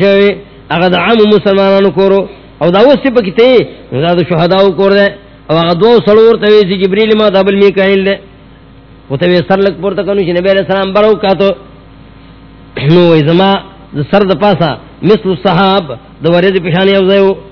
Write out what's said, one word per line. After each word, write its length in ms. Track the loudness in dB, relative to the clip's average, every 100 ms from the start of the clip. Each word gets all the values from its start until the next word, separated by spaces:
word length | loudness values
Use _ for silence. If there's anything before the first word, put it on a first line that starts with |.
شوی 160 | 0 2
وې، 100 | 0 -2 -10 -18 -8
هغه 160 | -2 0
د 20 | 0
عامو 300 | 0 2 2 2
مسلمانانو 560 | 0 0 2 2 0
کور 200 | 0 0
و. 100 | 0 -2 -12 -20 -6
او 60 | -2
دا 100 | 2
اوس 180 | 4 2
چې 60 | 0 -2
پکې 160 | -2 2
ته 60 | 2
یې، 100 | 2 0 -8 -10
نو 100 | -4
دا 100 | -2
د 80 | -2 -2
شهداو 420 | -2 0 0 0 0
کور 120 | 0
دی. 160 | 2 0 -4 -20 -16 -4
او 60 | -2
هغه 160 | 0
دوو 300 | 0 2 2 2
سړو 160 | 4 4
ورته 160 | 2 2
ویل 200 | 2 2
چې 120 | -2
جبریل 300 | -2 0 0 0
ما 120 | 0
دا 120 | 0
بل 140 | 0 2
میکائیل 460 | 0 2 0 0 -2
دی. 100 | -6 -10 -20 -20 -20 -20 -20 -20 -20 -10
ورته 160 | -4 0
ویې 140 | 0 0
سر 100 | 0
لږ 140 | -2 -4
پورته 200 | -6 -6
کړو 180 | -4 -4 -2
چې 100 | -2
نبی 120 | 0
علیه 140 | 0 -2
السلام 280 | -4 -2
بره 140 | 0 0
وکاته. 400 | 0 -2 0 -2 -4 -12 -20 -20 -20 -20 -20 -20 -20 -20 -20 -18 -6 0
نو 100 | 2 4
وایي 140 | 2 2
زما 220 | 0 0 -2 -6 -20 -14 -10
د 40 | -2
سر 100 | 0 0
د 20 | 0
پاسه 260 | 0 0 -2 -6 -14 -6 -2
مثل 180 | 0 -2
السحاب، 560 | -4 -2 0 0 0 -4 -12 -18 -8
د 20 | -2
ورېځې 260 | 0 0 -2
په 60 | -2
شان 140 | -2 0
یو 160 | 0 2
ځای 120 | 2
و. 160 | 0 -2 -8